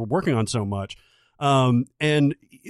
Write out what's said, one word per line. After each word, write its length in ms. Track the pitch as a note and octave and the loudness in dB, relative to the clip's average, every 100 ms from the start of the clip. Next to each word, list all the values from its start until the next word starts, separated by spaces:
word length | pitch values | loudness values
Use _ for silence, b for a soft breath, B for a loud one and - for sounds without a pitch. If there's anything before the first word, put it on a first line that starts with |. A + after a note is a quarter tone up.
working 320 | A2 E3+ - | -2 -2 0
on 120 | A#2 - | 0 -2
so 180 | A#2 | -4
much. 320 | G2+ G2 G2 - b b b b | -4 -6 -8 -14 b b b b
Um, 460 | C#3+ C3+ B2+ A#2+ - - | 0 2 4 2 0 -4
and 340 | D3+ D3+ C#3+ - _ - | 0 2 2 0 _ -20